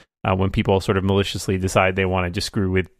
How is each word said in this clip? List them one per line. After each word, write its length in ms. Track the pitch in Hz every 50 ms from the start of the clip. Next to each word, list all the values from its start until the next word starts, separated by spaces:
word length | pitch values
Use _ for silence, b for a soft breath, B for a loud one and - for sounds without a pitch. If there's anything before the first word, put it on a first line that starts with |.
| b b _ _ -
uh, 100 | 104 95
when 140 | 95 98 95
people 320 | - 113 101 - 98 95
sort 160 | - - 101
of 80 | 95 92
maliciously 540 | 98 98 98 95 - - 101 - - 95 92
decide 380 | 92 92 - 107 95 95 92
they 100 | 95 95
wanna 240 | 92 92 92 90 87
just 160 | 85 101 -
screw 240 | - - 110 95 92
with 180 | 92 92 87 - _